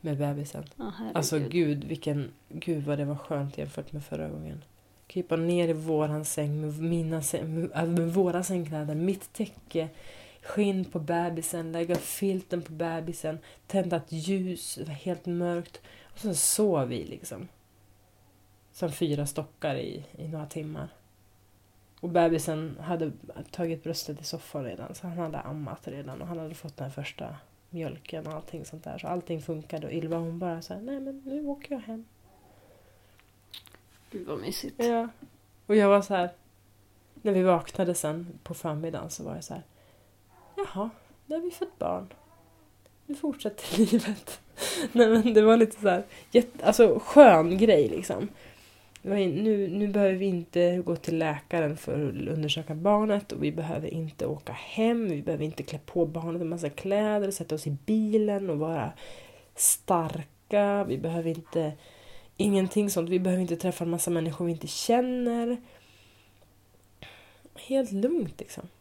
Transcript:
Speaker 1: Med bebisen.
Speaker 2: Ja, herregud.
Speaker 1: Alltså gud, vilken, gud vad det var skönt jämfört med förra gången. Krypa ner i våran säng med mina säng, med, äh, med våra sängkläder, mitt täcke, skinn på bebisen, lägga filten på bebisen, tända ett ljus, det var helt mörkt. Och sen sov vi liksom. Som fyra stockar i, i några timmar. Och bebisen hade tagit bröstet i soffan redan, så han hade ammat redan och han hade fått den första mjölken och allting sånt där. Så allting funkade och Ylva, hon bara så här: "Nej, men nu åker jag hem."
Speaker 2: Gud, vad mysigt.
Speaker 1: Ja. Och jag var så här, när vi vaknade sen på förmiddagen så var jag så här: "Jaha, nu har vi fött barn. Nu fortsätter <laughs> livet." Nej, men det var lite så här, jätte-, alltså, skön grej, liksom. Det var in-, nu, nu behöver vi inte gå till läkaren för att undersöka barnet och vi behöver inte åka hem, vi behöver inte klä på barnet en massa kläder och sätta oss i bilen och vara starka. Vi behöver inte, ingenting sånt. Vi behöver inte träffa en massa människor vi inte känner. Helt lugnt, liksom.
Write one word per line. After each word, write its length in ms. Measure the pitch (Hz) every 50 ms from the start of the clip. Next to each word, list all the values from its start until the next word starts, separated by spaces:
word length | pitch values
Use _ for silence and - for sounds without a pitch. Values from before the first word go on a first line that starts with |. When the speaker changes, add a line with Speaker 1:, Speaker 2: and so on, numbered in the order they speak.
Speaker 1:
Med 160 | - 160 147
bebisen. 460 | 139 147 143 143 143 147 143 - 147 147 - -
Speaker 2:
Ja, 160 | - 233 208 175
herregud. 200 | 208 226 220 180
Speaker 1:
Alltså 220 | 170 147 - 160 151
gud, 440 | 143 - 156 180 165 147 147 143 135
vilken, 480 | 143 160 143 - 156 147 143 135 - - _ _ _
gud 340 | 143 160 - 180 165 151 143
vad 140 | 147 147
det 80 | 143 147
var 100 | 143 147
skönt 420 | 139 - - 156 143 139 139 139
jämfört 340 | - 147 143 - 156 147 -
med 120 | - 151 143
förra 240 | - 156 151 156 151
gången. 340 | 147 151 156 156 147 151 143 - _ _ _ _ _ _ _
Krypa 280 | _ - 185 180 - 165
ner 320 | 165 165 170 175 175 175
i 60 | 165 160
våran 520 | 156 156 160 160 151 151 151 151 151 151
säng 360 | - - - 151 147 147 151
med 180 | 156 151 147 156
mina 420 | 160 165 170 170 160 160 160 160
säng, 380 | 143 - - - - 160 156 165
med, 100 | 165 - -
äh, 100 | 151 165
med 280 | 170 170 175 165 170 170
våra 300 | 196 190 180 170 175 180
sängkläder, 520 | 180 190 180 170 151 156 151 151 147 151
mitt 380 | 156 170 190 196 190 - - _
täcke, 560 | - 220 196 - - - - - 170 160 156 - - - - - - - - - -
skinn 440 | - - - 208 208 202 196 190 185
på 140 | - - 175
bebisen, 720 | 156 147 170 170 170 175 170 165 160 - - 170 165 165
lägga 240 | 160 170 170 165 175
filten 680 | 165 - - - - 202 196 190 185 180 _ 185 175
på 100 | 160 -
bebisen, 680 | 156 156 170 165 165 165 160 170 165 - - 156 151 143 - - - - _
tända 280 | - - 196 180 180 175
ett 140 | 165 - -
ljus, 640 | 160 160 156 185 196 190 185 180 180 170 - - -
det 80 | - -
var 100 | 156 147
helt 320 | 143 - 185 175 180 -
mörkt. 560 | 175 175 175 175 175 175 170 175 - - - - - - - - - -
Och 60 | -
sen 160 | - 214 170
sov 520 | 151 - - - - 214 208 175 151 131
vi 180 | 123 123 107 76
liksom. 420 | 78 - - - - - - - 180 - _ _ _ _ _ _ _ - _ _ _ _ _ _ _ _ _ _ _ _ _ _ _
Som 200 | _ - 185 165
fyra 340 | 143 - 175 156 147 143 147
stockar 500 | 143 - - 147 - _ _ - 151 135
i, 300 | 135 - - - - 143 - -
i 100 | - 160
några 180 | 156 160 156 151
timmar. 420 | 143 - 165 151 151 156 147 139 139 - - _ _ _ _ _ _ _ _ _ _ _ _ _ _ _ _ _ _ _ -
Och 100 | - 175
bebisen 680 | 170 175 170 165 165 160 160 - 156 156 160 160 - -
hade 300 | 156 165 180 165 160 151 147 - - - - - 147 -
tagit 320 | - - 175 165 165 156 -
bröstet 380 | 165 165 - - - 147 147
i 20 | 156
soffan 400 | - - 147 - - - 147 135
redan, 320 | 117 92 - 127 - 175
så 120 | - -
han 100 | 180 170
hade 220 | 170 170 156 151 -
ammat 480 | - - 147 156 147 135 - - -
redan 340 | - - 139 - - 131 135
och 60 | -
han 120 | 170 175 165
hade 160 | 160 156 165
fått 220 | - - 151 143
den 140 | - 135 135
första 440 | 139 - 139 - - - 151 - 147 139 - _ _ _ _ _
mjölken 580 | 175 170 160 147 - - - - - 160 160
och 60 | 156 156
allting 320 | 156 - - - 160 -
sånt 180 | - - 160 -
där. 140 | - -
Så 100 | 175 170
allting 340 | 147 175 180 170 - 165 156
funkade 460 | 147 - 165 156 156 - - 156 151
och 60 | - -
Ylva, 240 | 165 160 160 170
hon 220 | 170 165 165 165 170
bara 220 | 185 180 165 165
så 120 | 170 - 185
här: 80 | 190
"Nej, 180 | 214 254 277 277
men 220 | 269 269 269 269 269
nu 200 | 269 269 294 302
åker 260 | 277 277 285 - -
jag 80 | 285 247
hem." 240 | 214 214 226 226 226 _ _ _ _ _ - - - - - - - - - - - - - _ _ _ - - _ _ _ _ _ _ - - - - - - _ _ _ - _ -
Speaker 2:
Gud, 160 | - 202 175
vad 120 | - 151 -
mysigt. 360 | - - 185 - - 277 -
Speaker 1:
Ja. 300 | - 233 240 233 233 226 233 - - - - _ _ _ _ _ _ _
Och 100 | - 208
jag 140 | 214 202 196
var 120 | 202 202
så 120 | 196 - 202
här, 140 | 180 175 180 - - _ _ _ _ _ _ _ _ _ _ _ _ _ _ _ -
när 100 | - 214
vi 120 | 196 185 180
vaknade 500 | 185 180 165 - - - - 185 175 175
sen 320 | - - 151 151 165 175 175 160 - _
på 100 | - 170
förmiddagen 560 | - - 165 151 151 165 165 165 - - 160
så 140 | - - 151
var 120 | - 156
jag 80 | 156 156
så 100 | - -
här: 100 | 185 - _ _ _ _ _ - _ _ _ _ _ _ _ _ - - - -
"Jaha, 340 | 392 392 - - 190 208 226 - - - - - - _
nu 100 | - 302
har 60 | 330
vi 100 | 339 359
fött 280 | 349 - 381 370 - -
barn. 340 | - 85 - 180 190 185 - - - _ - - - _ _ _ - _ _ _ _ - _ _ _
Nu 100 | - 285
fortsätter 600 | - - 302 - - - 214 208 - - - -
<laughs> 80 | 196 220 -
livet." 500 | - 226 - 208 208 - - - - - _ - - - - - 392 370 311 -
Nej, 160 | - 233 233 220
men 240 | 226 226 214 240 220
det 80 | 214
var 160 | 214 220 226
lite 240 | 233 226 220 - -
så 80 | 208 196
här, 140 | 175 180 208 - - - - -
jätte-, 340 | - 240 233 - - - -
alltså, 340 | 202 214 - 233 202 143 220 -
skön 540 | - - 285 294 233 185 160 165 170 185
grej, 320 | 190 220 220 196 151 143 107
liksom. 380 | - - 185 - - 95 - 208 - - - - - - - - - - - - _ -
Det 80 | - 190
var 60 | 196
in-, 160 | 202 196 180 139
nu, 320 | 170 214 220 214 202 196
nu 200 | 180 170 202 208
behöver 260 | 208 196 208 202 190 190
vi 120 | 185 196
inte 520 | 196 180 175 170 - - 175 175 175 180
gå 180 | 180 175 175 170
till 220 | 165 - - 165
läkaren 600 | 160 160 156 147 143 - _ - 170 160 151 151
för 160 | 151 - - - 143 151 135
att 60 | - - - - 160
undersöka 380 | 156 151 147 143 160 151 - 156
barnet 560 | 156 170 202 208 208 214 214 202 202 202 -
och 120 | - - 147
vi 80 | 147
behöver 420 | 151 160 151 156 165 - 156 - -
inte 320 | 165 160 156 - - -
åka 260 | 131 147 143 - - 139
hem, 560 | - - - - 214 220 233 233 233 226 196
vi 120 | 160 143
behöver 240 | 147 - 160 143 151
inte 180 | 156 160 - 147
klä 160 | - 156 147 -
på 200 | - - 180 170
barnet 360 | 151 156 165 160 170 165 175
en 80 | 175 160
massa 200 | 170 170 170 143
kläder 580 | 139 - - 190 202 208 214 214 214 208 202
och 60 | 190 196
sätta 220 | - 156 - 156
oss 120 | 156 -
i 100 | 151 143 139 -
bilen 640 | - 220 220 220 214 208 220 214 208 202 196 196 185
och 100 | 156 147
vara 320 | 151 160 165 151 113 156 - - - - - - - - - - - _ _
starka. 1300 | - - - - - - - 190 170 160 156 135 - 139 - _ _ _ _ - 202 202 202 202 202 196
Vi 140 | - 127
behöver 320 | 143 - 165 165 170 165 165
inte, 440 | 160 165 160 - - 175 160 151 151 - - - - - - - - - - - _
ingenting 520 | - 196 208 196 196 190 190 - 214 208 202
sånt. 200 | 196 180 170 170
Vi 100 | 185 180
behöver 220 | 185 185 180 185
inte 140 | 185 170 170
träffa 280 | 170 - 185 175 - 170
en 60 | 170
massa 220 | 170 165 - 175
människor 340 | 170 165 160 165 147 - 175
vi 60 | 170
inte 160 | 165 160 -
känner. 920 | - - - - - 233 247 247 254 254 247 240 240 233 233 233 240 247 240 - - - - - _ - - - - _ _ _ _ _ _ - _ _ _ _ _ _ _ _ _ _ _ - - - - - - - _ _ - _
Helt 360 | - - - 269 269 262 214
lugnt, 480 | 196 196 208 262 339 339 214 151 143 -
liksom. 240 | - - - - - 180 _ _